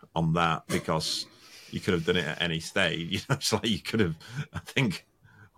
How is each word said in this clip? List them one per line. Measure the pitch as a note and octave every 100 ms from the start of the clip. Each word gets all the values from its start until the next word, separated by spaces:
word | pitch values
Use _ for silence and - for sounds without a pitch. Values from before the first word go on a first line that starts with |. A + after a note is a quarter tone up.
| - E2
on | E2
that, | E2+ E2 D#2+ -
because | F2+ - D#2+ - - - - - - -
you | -
could | -
have | F2 D#2+
done | F2+
it | D2+
at | -
any | E2+ D#2+
stage. | - G2+ F2+ E2 E2+
<laughs> |
You | F#2+ -
know, | -
it's | -
like | G#2 A#2
you | F#2
could | - A2+
have, | F2+ D#2+ - B2+ -
I | -
think | - - B2 - - _ - - -